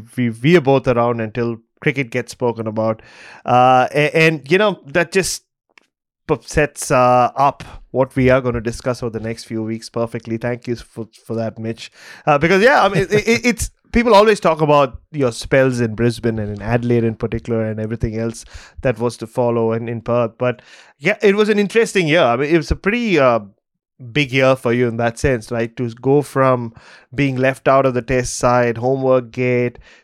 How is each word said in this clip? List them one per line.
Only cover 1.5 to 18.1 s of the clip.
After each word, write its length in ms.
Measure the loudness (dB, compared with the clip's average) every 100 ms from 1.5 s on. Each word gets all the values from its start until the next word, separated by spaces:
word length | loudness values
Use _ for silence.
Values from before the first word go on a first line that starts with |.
| -6 _ _
cricket 300 | -4 -4 -4
gets 200 | -6 -8
spoken 360 | -4 -4 -4 -6
about. 340 | -4 -4 -4 -10 -20 -20 -10 0
Uh, 420 | 4 6 4 2
a-, 240 | 0 0 2
and, 340 | 2 0 0
you 80 | 0
know, 240 | 0 -2 -4
that 260 | -4 -2
just 320 | -2 -2 -6 _ _ _ _ _ _ _ _ -6
p-, 100 | -6
sets, 500 | -4 -2 -2 -4 -2
uh, 400 | 2 4 4 2 0
up 280 | -2 -2 -12 -20 -6
what 240 | -4 -2 0
we 140 | 2
are 120 | 2
gonna 200 | 0 -4
discuss 400 | -6 -6 -6 -6
over 160 | -6 -8
the 80 | -8
next 200 | -10 -10
few 180 | -8
weeks 260 | -6 -8 -8
perfectly. 480 | -6 -6 -8 -8 -6
Thank 300 | -6 -6 -8
you 80 | -8
for, 320 | -10 -16 -16 _ -10
for 100 | -6
that, 220 | -6 -8
Mitch. 340 | -10 -10 -14 _ -20 -6 0
Uh, 120 | 2
because, 240 | 2 4
yeah, 220 | 4 4
I 60 | 2
mean, 140 | 0
it, 80 | 0
it, 340 | 0 2 0 0
it's, 260 | -2 -6 -12 _
people 220 | 0 4
always 260 | 6 6 4
talk 220 | 0 0
about 400 | 4 4 2 -2 _
your 200 | -2 -2
spells 480 | -2 0 2 2 2
in 160 | -2 0
Brisbane 420 | -2 0 -4 -4
and 180 | -6 -8
in 60 |
Adelaide 420 | -4 -2 0 0
in 120 | 0 -2
particular 500 | -6 -6 -4 -4 -4
and 140 | -6
everything 400 | -8 -6 -6